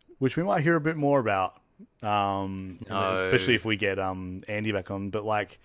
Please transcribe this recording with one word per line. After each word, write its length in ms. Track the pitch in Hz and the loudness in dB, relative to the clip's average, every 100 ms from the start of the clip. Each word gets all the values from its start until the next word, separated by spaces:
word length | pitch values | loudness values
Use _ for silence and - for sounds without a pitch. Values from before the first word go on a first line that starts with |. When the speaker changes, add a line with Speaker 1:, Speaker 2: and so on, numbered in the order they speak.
| _ - | _ -2
Speaker 1:
which 160 | 131 156 | -2 0
we 60 | |
might 180 | 185 196 | 0 2
hear 140 | 147 165 | 2 2
a 60 | |
bit 160 | 151 160 | 2 0
more 220 | 143 143 | 2 4
about, 420 | 110 98 92 - _ - 196 _ | 4 2 0 -4 _ -20 -20 _
um, 760 | 107 104 101 98 98 95 95 92 - | 0 2 2 0 -2 -6 -10 -12 -6
Speaker 2:
No. 240 | 95 95 | -2 0
Speaker 1:
especially 420 | 95 92 95 95 113 | 2 2 2 4 2
if 80 | 110 | 2
we 120 | 107 | 0
get, 200 | 101 98 | 0 0
um, 460 | 95 92 92 92 - | -2 -4 -8 -10 -6
Andy 220 | 107 107 | -4 -2
back 180 | 101 92 | -2 -4
on. 180 | 98 98 | -6 -4
But, 140 | 104 | -4
like, 360 | 104 107 101 - | -2 -2 -4 -10